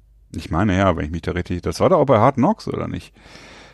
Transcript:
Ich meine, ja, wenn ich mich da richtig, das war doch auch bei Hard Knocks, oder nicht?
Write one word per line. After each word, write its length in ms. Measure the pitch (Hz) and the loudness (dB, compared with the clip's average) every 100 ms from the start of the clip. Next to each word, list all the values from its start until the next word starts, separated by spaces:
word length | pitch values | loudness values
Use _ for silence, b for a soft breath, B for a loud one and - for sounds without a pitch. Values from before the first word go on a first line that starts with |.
| _ _ _ | _ _ _
Ich 160 | - 78 | -12 -6
meine, 240 | 80 107 90 | -2 0 2
ja, 200 | 98 82 | 2 0
wenn 80 | |
ich 60 | 80 | -4
mich 120 | 85 | -6
da 100 | - | -6
richtig, 300 | 85 - 90 | -6 -6 -6
das 180 | 92 - | -6 0
war 80 | 123 | 2
doch 100 | 175 | 2
auch 80 | 139 | 4
bei 120 | 110 | 4
Hard 180 | 127 117 | 4 2
Knocks, 320 | 156 220 - | 0 -2 -6
oder 180 | - 82 | -8 -8
nicht? 260 | 90 - _ B B B B B | -10 -12 _ B B B B B